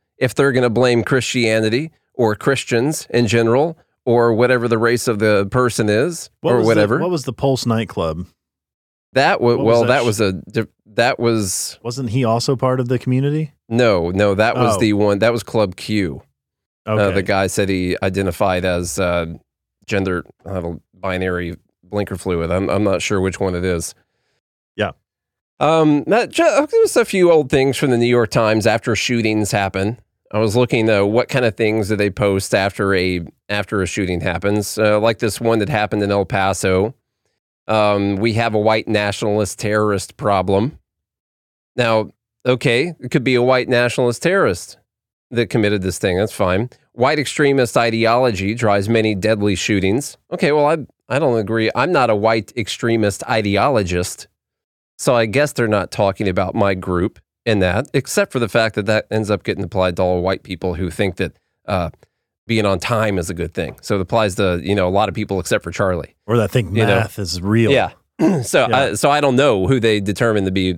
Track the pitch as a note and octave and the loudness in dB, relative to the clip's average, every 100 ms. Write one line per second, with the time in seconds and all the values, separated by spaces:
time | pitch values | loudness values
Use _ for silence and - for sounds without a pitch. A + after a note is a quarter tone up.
0 | _ - B2+ - C#3 B2+ B2 A2+ B2+ A#2 | _ -4 -2 2 2 4 2 2 2 2
1 | G#2 C3 - B2+ A2 A2 A2 A#2+ D#3+ _ | 2 -2 0 -2 0 2 2 0 -4 _
2 | _ - A2 G#2 C#3+ C3 - A#2 C#3 D#3+ | _ -2 0 0 0 -2 0 0 0 -4
3 | - A#2+ A2+ A#2 A2+ B2+ E3 D#3+ _ _ | -2 0 2 2 2 2 0 -4 _ _
4 | B2+ A#2+ A#2 A2 B2 B2 A#2 A2+ A#2 A#2+ | 0 2 2 2 2 2 2 0 2 0
5 | C3 G#2 G#2+ G2+ G2+ B2+ B2 - G#2+ G#2+ | 0 0 2 2 2 0 0 0 0 2
6 | D#3+ E3 - _ D3 B2 A2 A2 G#2 C3 | 0 -4 -14 _ 0 2 4 4 2 0
7 | F3 E3 B2+ A2+ C#3 B2+ B2 A2+ G#2 G2+ | -2 -4 -6 -2 -2 0 0 -2 -2 -4
8 | E2 D#2+ F2+ _ _ _ _ _ _ _ | -4 -4 -10 _ _ _ _ _ _ _
9 | _ B2+ D3+ D3 A#2+ A#2 G#2+ A#2 A2+ C3+ | _ 0 2 2 0 2 2 4 4 2
10 | A#2+ G#2+ G2+ F#2 - A2+ G#2 _ G#2+ G#2+ | 0 0 -2 -2 -6 -6 -6 _ _ 0
11 | B2 - A#2 A2+ F#2+ - - - A#2+ A#2+ | 0 2 0 0 -2 -6 -8 -10 -10 -8
12 | B2 B2+ A#2 A#2 C3 B2+ C3 B2+ B2 B2 | -4 -2 0 0 0 0 0 -2 -2 -2
13 | B2+ B2+ C#3+ D3+ D#3 _ - A#2 A#2+ F#2 | 0 0 0 -2 -6 _ -4 2 2 2
14 | E2+ F#2+ G2+ G2 A2+ A#2+ B2 G2+ A2 G#2 | 0 2 2 2 0 2 0 2 2 2
15 | G#2 G2 A2 A#2 - A2+ G2 - - G#2+ | 2 2 2 0 -2 -2 -2 -4 -4 -2
16 | F2 B1+ _ _ _ _ _ _ - G#2+ | -2 -6 _ _ _ _ _ _ -4 0
17 | G2+ F#2+ F#2 G2 G2 - G2 F#2+ F2+ - | 2 0 0 0 0 0 0 0 -2 -2
18 | F#2+ F#2+ F#2+ F2 G2+ F2+ F#2 F2 F2 - | -2 -2 -2 0 0 0 0 -2 -4 -2
19 | F2+ F2 E2 D#2 _ _ _ _ - G2+ | -2 -2 -4 -10 _ _ _ _ -6 -4
20 | F#2+ F2+ - - - F#2 E2+ E2+ _ F#2 | -2 -4 -6 -18 -10 -8 -6 -10 _ -10
21 | F#2+ F#2 F#2 F2+ F2 F2+ _ _ F2+ G#2 | -6 -4 -4 -4 -6 -10 _ _ -8 -6
22 | G2 F#2 F#2+ F2 E2 F2+ G2 F#2+ G#2 F2+ | -6 -6 -4 -4 -2 -2 0 0 0 -2
23 | - G2+ F#2+ - F#2+ F2+ F#2 E2+ - - | -2 -2 -2 -2 -4 -2 -2 -4 -6 -14
24 | _ _ _ _ _ _ _ - G2+ - | _ _ _ _ _ _ _ -6 -6 -6
25 | _ _ _ _ _ - C#3+ D#3+ D#3 D3 | _ _ _ _ _ -2 0 2 4 2
26 | - A3 G3+ - E4 B3+ D4 A4+ A4 C4+ | 2 0 0 2 2 2 0 2 2 2
27 | A3 F#3+ F3 D#3+ C3+ C#3 C3+ B2 C#3 A#2+ | 0 2 6 4 4 2 2 0 0 2
28 | A#2+ A#2+ A2+ B2 A2 A2 G#2+ A2+ C3 G#2+ | 4 2 2 2 2 2 2 0 -2 -2
29 | - A#2+ A2 G#2+ G2+ G#2 G2 F#2+ G2+ A#2+ | -2 -2 0 0 0 0 -2 -2 -4 -6
30 | _ _ _ G#2+ A2 A#2 B2 B2 A2 G2+ | _ _ _ -2 0 2 2 2 2 2
31 | G2+ A#2 - C3+ A#2 G2+ A2 A2 G2+ G#2 | 2 0 0 0 0 0 0 0 -2 0
32 | G2+ - G2+ G2 - G#2 G2 - G2 F#2+ | -2 0 0 0 0 0 0 -2 0 0
33 | F#2 F2+ E2 _ - G#2 G2+ G#2 F#2 - | 0 -2 -6 _ -6 -6 -4 -4 -2 -2
34 | F2+ F2 F#2 E2+ G2+ G#2 G2+ G#2 G#2+ G#2+ | -2 -2 -2 -2 -2 -2 -2 0 2 2
35 | A2+ A2 A2+ - A#2 A2+ G2+ A2 G#2 G#2 | 2 0 -4 -2 0 0 0 -2 -2 -2
36 | G2+ G2+ F#2+ G2 F#2+ F#2 F#2+ F#2 A2 - | 0 0 0 0 0 0 0 0 0 -6
37 | _ _ _ _ _ _ - A2 G#2 G2+ | _ _ _ _ _ _ -2 2 2 2
38 | G2+ G2 A2+ G#2+ A#2 G#2+ G#2+ A2 - G#2+ | 0 0 0 0 0 0 2 0 0 -2
39 | G2+ - A2 G#2 G2+ - G#2+ G#2+ G#2+ G2 | -2 -4 -2 -2 -2 -4 -2 0 0 -2
40 | - - G#2 G2 F#2 G2 C3 - _ _ | -6 -6 -2 0 2 0 0 -6 _ _
41 | _ _ _ _ _ _ _ - A#2 A2 | _ _ _ _ _ _ _ -2 0 0
42 | G#2+ _ _ _ B2 B2+ C3 A#2+ F3 D#3+ | -2 _ _ _ -2 0 2 0 0 -6
43 | B2 C#3+ A#2+ B2 B2+ B2+ B2 A#2+ B2 C3+ | -4 -2 2 2 2 2 2 2 2 0
44 | B2 A#2 E3+ G3 C3+ F2 - - _ _ | -2 0 0 2 0 -2 -8 -20 _ _
45 | _ _ - A#2+ A2 A#2+ G#2 G#2 F#2 - | _ _ -8 -4 0 0 2 0 -2 -2
46 | G2 F2+ G#2+ - F#2 F#2 B2 _ _ A#2 | -2 0 -2 -2 0 0 -2 _ _ -2
47 | C3 D3+ C3 - C#3+ C3+ A#2+ C3 A#2 A2+ | 0 0 -4 0 2 2 2 2 0 2
48 | A2+ A#2+ B2+ F#2+ G2 A#2 A2+ G2+ G2+ A2+ | 2 2 2 0 -4 -2 0 2 2 2
49 | A2 G2 G#2+ A2 G#2 F#2 - G2+ F#2+ A#2+ | 2 0 0 0 0 -2 0 0 2 -2
50 | - - - F3 D#3 D3+ D3 D#3+ B2 _ | -6 -16 -12 -2 0 2 2 0 -6 _
51 | - C3 D3+ A2+ G2+ A2+ A2 - D3+ D#3+ | -6 -2 0 0 0 0 0 0 0 2
52 | A#2 G#2 A2 A2+ G2+ B2 G#2+ - A#2+ A2+ | 2 2 2 0 -4 -8 -8 -4 0 2
53 | G#2 - - A2+ G#2 G2 C3+ A#2+ F2+ F2+ | 0 -2 -4 -2 0 0 2 0 0 -2
54 | - - - _ _ _ _ _ _ - | -4 -10 -18 _ _ _ _ _ _ -4
55 | - A#2+ A2+ C3 D3 - A2+ G#2 F2+ - | 0 2 2 0 0 0 0 0 -2 0
56 | G2 F#2+ G2 F#2 F#2 A2 G2+ F#2 F#2 F2+ | 0 0 -2 -2 -2 0 0 -2 -2 -2
57 | G#2 - _ _ A#2 G#2 F#2 F#2+ D3 C#3 | -2 -6 _ _ -2 0 2 0 -2 -4
58 | - - G3+ C3 A2+ A#2+ A2+ G#2+ G2+ G#2+ | -2 -2 -2 -2 0 0 0 -2 -2 -2
59 | - A2 G#2 G2+ - F#2 F2+ F#2+ F#2 F2 | 0 -4 -2 -2 -2 -6 -4 -2 -2 0
60 | F#2 F2+ F#2 F#2+ - E2+ F#2 E2+ F#2 - | 0 0 -2 -4 -8 -8 -6 -4 -6 -2
61 | G2+ F2+ F2+ _ _ _ - F#2+ E2 - | -4 -2 -8 _ _ _ -6 -4 -4 -10
62 | _ _ _ _ - A2+ G2+ F#2+ - A2+ | _ _ _ _ -4 0 2 0 -2 -2
63 | A2 F#2+ E2 F2 D#2 - D#2+ - - G2+ | 0 -2 -4 -6 -6 -6 -8 -8 -4 -4
64 | F2+ A#2 G#2+ F2+ F#2+ F2 D2 G2+ F2+ G2 | 0 0 0 0 0 0 -2 0 2 2
65 | G#2 G#2+ G2+ F#2+ - G#2+ - - G2 F2 | 0 -2 -4 -4 -2 -2 -2 -2 -2 -2
66 | - _ - A#2 G#2 B2+ F2+ G#2 G#2 F#2+ | -6 _ -2 0 2 0 0 0 2 2
67 | G2 - F2+ F2+ G2 A2+ A2+ C3 E2+ - | 0 -6 -6 -4 0 2 4 2 0 -6
68 | _ - A3 E3 A#2 D#3 A#2 C3+ B2 G#2 | _ -2 0 0 0 2 2 2 0 0
69 | D3 D3 C#3+ B2 C#3+ G2+ F#2 C3 A2 G#2 | 2 2 2 4 4 2 2 2 2 0
70 | G2 G#2 A#2 G#2+ F#2+ F#2+ F#2 | -2 0 0 2 0 0 -2